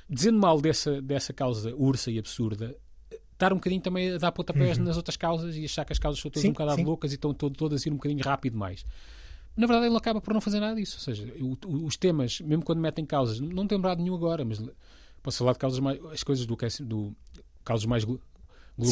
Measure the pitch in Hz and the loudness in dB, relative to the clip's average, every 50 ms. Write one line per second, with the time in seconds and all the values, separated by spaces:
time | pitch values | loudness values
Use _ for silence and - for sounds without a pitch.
0 | - - 147 120 165 233 226 214 196 175 160 147 139 160 143 - - 151 139 139 | -10 -6 0 2 4 6 6 8 8 8 6 6 6 4 2 2 0 0 -2 -2
1 | 135 135 139 135 - - 135 - 135 127 117 107 104 113 127 147 135 135 131 - | -2 -2 -2 -2 -2 -4 -4 -2 -2 0 0 -2 -4 -4 0 2 4 4 4 2
2 | - 123 110 110 107 - - - 117 107 107 101 113 120 - - - - - - | 0 -2 -4 -4 -4 -4 -4 -2 -2 -2 -2 -4 -6 -8 -10 -14 -18 -20 -20 -20
3 | - - - - - - - - 185 196 196 180 - 180 185 185 - 180 185 185 | -20 -18 -20 -20 -20 -18 -2 2 2 4 4 2 2 0 -2 0 -2 -2 -2 0
4 | 185 185 180 160 175 170 - - - - 165 139 - 180 165 - 175 170 160 170 | 0 -2 -2 0 0 0 0 -2 -4 0 2 4 4 4 4 2 2 0 0 -2
5 | - - - - - 165 170 160 165 170 156 156 156 147 - 160 - - 147 - | -2 -4 -6 -2 0 0 0 0 -2 -4 -6 -6 -6 -4 -4 -4 -2 -2 -2 0
6 | - 151 147 - - 143 - 147 170 196 147 - 151 147 143 151 165 151 165 160 | 0 0 -2 -2 -6 -4 0 2 2 2 2 2 0 2 2 2 2 0 0 0
7 | - 139 139 - - 147 139 - 147 143 139 - 156 151 147 131 - 156 147 135 | -2 -4 -4 -2 -2 -2 -2 -2 -2 -4 -2 -2 -2 0 0 0 0 -2 -2 -2
8 | - 147 147 139 131 135 139 - - 127 110 107 98 92 101 - - - - - | -2 -2 -2 -2 0 0 -2 0 -2 -2 -2 -4 -4 -6 -8 -8 -10 -12 -12 -12
9 | - - - - - - - - - - - 220 240 233 233 233 240 233 226 220 | -14 -18 -18 -16 -16 -16 -16 -16 -18 -6 -2 0 2 4 4 4 4 4 2 2
10 | - 233 220 208 - - 214 214 - 208 202 208 208 214 226 220 196 - - - | 2 0 -2 -2 0 0 0 0 0 0 0 0 0 -2 -2 -2 -4 -6 -6 -8
11 | - 139 110 104 104 123 113 - 131 127 131 - - 190 143 147 165 147 - - | -6 -6 -6 -6 -6 -8 -8 -6 -4 -4 -4 -6 -4 -4 -4 -2 -2 -4 -2 2
12 | - 180 165 147 127 117 - - 165 151 151 165 156 - 160 165 160 156 - 165 | 2 2 4 2 0 -2 -4 -4 -2 0 0 2 2 0 0 0 0 0 -2 -4
13 | 156 - 151 139 127 113 107 117 143 165 180 185 208 196 208 190 180 185 180 170 | -4 0 2 2 2 2 0 -2 -4 -4 -4 -4 0 0 0 2 2 2 0 0
14 | 170 180 185 170 170 165 165 156 131 110 107 104 113 131 - - - - - - | 0 0 0 2 2 2 2 0 0 -2 -4 -4 -6 -8 -12 -16 -20 -20 -20 -20
15 | - - - - - 135 - - 123 127 123 - 143 135 127 131 139 135 139 135 | -20 -20 -20 -10 -6 -6 -2 2 4 4 4 4 2 0 0 0 0 0 0 -2
16 | - - 120 - - - 139 127 120 113 117 117 123 113 - - 143 113 110 107 | -6 -10 -10 -4 -2 0 0 0 0 -2 -2 -2 -2 -4 -4 -4 -6 -4 -4 -4
17 | 104 104 - - - - - - - - - - - - 117 110 107 113 120 117 | -4 -6 -8 -12 -18 -20 -20 -20 -20 -20 -20 -10 -4 -2 0 0 2 2 2 2
18 | 107 110 127 - - - - - - - - - - - - - 117 123 | 0 0 -4 -6 -8 -16 -20 -20 -20 -20 -20 -20 -20 -14 -6 0 2 6